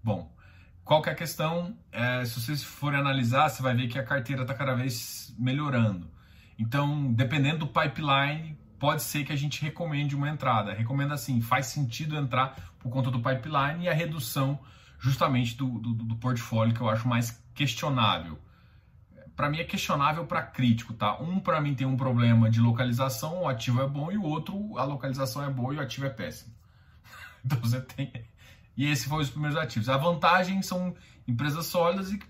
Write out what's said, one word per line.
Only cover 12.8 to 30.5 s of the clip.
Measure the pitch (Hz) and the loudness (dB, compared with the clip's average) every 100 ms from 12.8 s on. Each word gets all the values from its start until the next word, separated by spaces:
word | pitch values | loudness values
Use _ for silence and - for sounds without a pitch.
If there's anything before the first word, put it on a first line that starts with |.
| 120 | -6
conta | 127 127 | -2 0
do | 117 | 0
pipeline | 117 127 156 147 139 165 175 | 0 -2 0 0 0 0 0
e | |
a | |
redução | 156 170 160 - - 135 147 - - - - | 0 0 -4 -4 0 0 -2 -8 -20 -20 -2
justamente | 131 139 165 127 120 - | 0 2 4 4 2 -2
do, | 131 117 | -4 -2
do, | 117 | -2
do | 113 113 113 | -2 -2 -2
portfólio, | 127 120 - 113 113 | 0 -2 0 2 2
que | 113 | 2
eu | 120 | 0
acho | 110 123 | 0 2
mais | 117 117 - - | 0 0 -6 -18
questionável. | - 143 - 160 131 110 87 82 76 - - - - _ - - - - - | -2 -2 0 0 2 2 2 -4 -12 -16 -20 -20 -20 _ -20 -20 -20 -20 -4
Pra | 143 | -2
mim | 156 | -2
é | |
questionável | 170 190 - 160 143 156 165 | -4 -4 -2 2 2 0 -2
pra | 170 | -4
crítico, | - - 123 117 - | -4 0 4 4 0
tá? | 117 104 101 | -4 -2 -2
Um, | 156 185 | -2 -2
pra | - 165 | 2 2
mim, | 147 | 2
tem | 135 131 | 0 0
um | 131 | 0
problema | 131 120 117 113 113 | 2 4 6 8 8
de | 113 | 6
localização, | 117 117 123 120 131 - 156 175 | 6 4 2 2 0 -2 -4 -2
o | 165 | -2
ativo | 117 - 123 | -2 0 0
é | 139 | 0
bom, | 143 156 | -2 -2
e | 208 | -2
o | |
outro, | 170 156 156 196 208 165 | 0 -2 -4 -6 -6 -4
a | |
localização | 139 143 139 127 135 143 | -4 -2 -4 -2 -4 -2
é | 143 | -4
boa | 131 120 | -2 -2
e | 147 | -2
o | |
ativo | 131 - 135 | -6 -4 -6
é | |
péssimo. | - 90 - - - | -6 -10 -10 -16 -20
<laughs> | - - - - - - - - 123 | -20 -20 -20 -20 -20 -20 -20 -8 -2
Então | 135 | 0
você | 120 127 | 2 0
tem. | 131 - 139 113 113 _ - - - - | -2 -6 -6 -6 -16 _ -20 -20 -16 -2
E | 147 | 0
esse | 143 131 | 0 0
foi | 156 | -2
os | 143 | -2
primeiros | 151 151 147 | -2 -2 -2
ativos. | 123 113 104 | -2 -2 0
A | 135 | 2
vantagem | 165 170 175 180 180 | 2 2 4 4 4